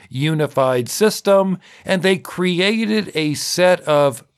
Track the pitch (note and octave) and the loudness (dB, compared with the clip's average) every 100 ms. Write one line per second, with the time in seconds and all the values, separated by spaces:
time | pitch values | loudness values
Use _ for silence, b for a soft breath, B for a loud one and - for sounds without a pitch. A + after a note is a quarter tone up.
0 | B B2+ D3+ D#3 D3 - C3 B2+ A#2 - | B -4 -2 0 -2 0 0 0 -2 0
1 | G#3+ G#3 - G3 F#3+ F#3 B B - F#3 | 0 0 2 2 2 -2 B B -4 -2
2 | F#3 F3+ - - F3+ E3+ G3 A3 A3 G#3+ | 0 0 -4 -4 -2 0 0 0 0 -2
3 | - D#3+ D3+ C3+ - - F3+ F3+ - D3 | -2 -4 -4 -4 -4 0 2 2 2 2
4 | C#3+ B2 - | 2 0 -10